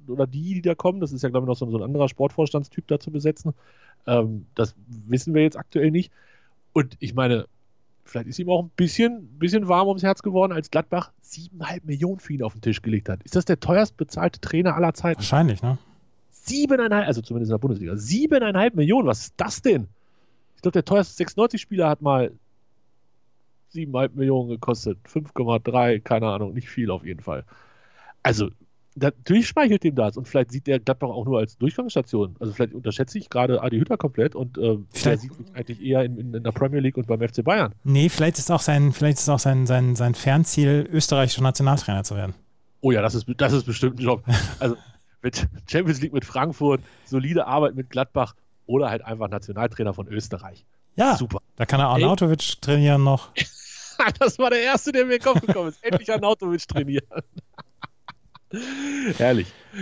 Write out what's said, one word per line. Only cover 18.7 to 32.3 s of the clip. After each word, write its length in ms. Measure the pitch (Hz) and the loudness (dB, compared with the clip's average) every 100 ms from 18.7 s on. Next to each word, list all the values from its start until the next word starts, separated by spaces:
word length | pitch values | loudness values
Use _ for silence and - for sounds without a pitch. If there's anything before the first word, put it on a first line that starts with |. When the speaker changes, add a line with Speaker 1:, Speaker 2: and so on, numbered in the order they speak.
Speaker 1:
Millionen, 320 | 202 151 254 165 | 2 2 4 2
was 140 | 110 | 0
ist 140 | - - | -4 -6
das 240 | - - | -6 -2
denn? 280 | 269 160 104 _ _ _ _ _ _ _ | 2 2 0 _ _ _ _ _ _ _
Ich 60 | |
glaub, 100 | 180 | -2
der 140 | 175 - | 0 2
teuerste 280 | 202 185 | 2 2
sechsundneunzig 460 | - 175 - 233 226 | -2 -4 0 0 0
Spieler 300 | - 190 156 | -6 0 0
hat 100 | 147 | 0
mal 320 | 147 131 120 - _ _ _ _ _ _ _ _ _ _ _ _ _ | 2 2 0 -4 _ _ _ _ _ _ _ _ _ _ _ _ _
siebeneinhalb 480 | 165 156 127 135 120 | -12 -6 -2 -2 0
Millionen 320 | 135 131 120 | 0 0 0
gekostet. 500 | 117 - 117 120 92 | -4 -4 -4 -4 -8
Fünf 300 | - 160 151 | -6 -8 -6
Komma 240 | - 117 113 | -4 0 0
drei, 420 | 120 123 120 110 | 0 2 2 0
keine 300 | - 117 110 | 0 0 0
Ahnung, 240 | 101 101 | -2 -4
nicht 160 | 120 - | -8 -8
viel 200 | - 113 | -6 -4
auf 140 | 92 | -4
jeden 160 | 80 85 | -8 -12
Fall. 240 | - 73 - - _ _ _ _ - - | -8 -10 -10 -20 _ _ _ _ -20 -4
Also, 260 | - 110 101 - _ _ _ - | -2 0 -2 -6 _ _ _ -4
natürlich 520 | 139 - - 202 233 | -2 -2 2 2 2
schmeichelt 360 | - 269 202 | 2 2 2
dem 100 | 170 | 0
das. 220 | 131 104 110 | 0 0 -2
Und 120 | 127 | -4
vielleicht 220 | 139 120 | -2 0
sieht 160 | 131 139 | -2 -2
der 140 | 131 | -2
Gladbach 300 | 110 131 127 | 0 -4 -4
auch 160 | 113 113 | -4 -2
nur 140 | 123 | 0
als 180 | 107 - | 0 -2
Durchgangsstation. 800 | 139 - 247 - 131 113 98 | -2 -2 -4 -4 -2 -2 -2